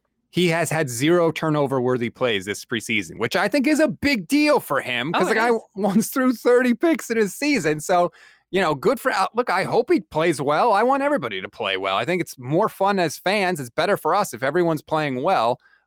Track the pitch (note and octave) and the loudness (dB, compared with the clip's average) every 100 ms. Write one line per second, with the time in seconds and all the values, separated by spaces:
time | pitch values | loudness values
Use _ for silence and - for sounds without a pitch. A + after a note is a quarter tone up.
0 | _ _ _ - F3+ E3 D#3+ D#3 D3 A#2 | _ _ _ 0 0 2 0 -2 -2 0
1 | D3 F3 E3 D#3 D#3+ D3+ C#3 C3+ B2 B2+ | 2 4 2 0 -2 0 0 0 0 0
2 | A#2 - B2+ G#2 F#2+ G2+ - A2+ - A2 | -2 -2 0 0 -2 -8 -6 -6 -2 -4
3 | E2 - A#2 F#3 G3 C#4+ C4+ D4+ D4+ D#3+ | -4 -6 -2 0 0 0 2 2 2 0
4 | C#4 B3+ E3 C#4+ D4+ B3+ - C3+ B2 B2 | -2 -2 0 2 4 2 2 -4 -2 -4
5 | C3+ E3+ F#3+ A3 A#3 A3+ - - G3+ G3 | -2 0 0 2 2 0 -4 -4 0 0
6 | - C#4 B3+ A#3 - B3 B3+ A#3 E4+ D4 | 0 0 0 0 4 4 4 2 2 0
7 | - A3+ G#3 - C#4+ C4+ D3+ D#3 - F3+ | -2 -2 -2 -2 -2 0 0 -2 0 2
8 | F3 - - _ _ F#3 E3+ C#3+ F3 C4 | 2 -2 -20 _ _ -2 0 0 0 0
9 | C4 G#3 F#3+ A3 B3 F3+ G#3+ F#3 - E4 | 0 0 -2 -2 -2 0 0 -2 2 0
10 | - D3+ E3+ C#3+ C#3 D3+ A#3 G3+ A#3+ C#4 | 0 -2 0 0 0 2 4 4 2 2
11 | C4+ C#4+ A#2+ F#2+ G2+ - G#2 F#2+ F#2+ G2 | 0 -2 -2 -6 -10 -6 -4 -2 0 0
12 | B2+ F3+ D#3 - B2 D#3 G#3+ - F#3+ G3 | 0 -2 -4 -8 -4 0 0 0 0 2
13 | E3 - F3+ G#3 F3+ E3+ B2 - F3+ G3 | 0 -2 -2 0 0 -4 -6 -4 0 0
14 | D3+ F#3 G3 A2+ C3 E3 E3+ D3+ - D#3 | 0 0 -2 -4 -2 0 0 -2 -4 -4
15 | D3+ B2 D#3 F3+ A2+ C3 _ _ | -2 -2 0 0 0 -2 _ _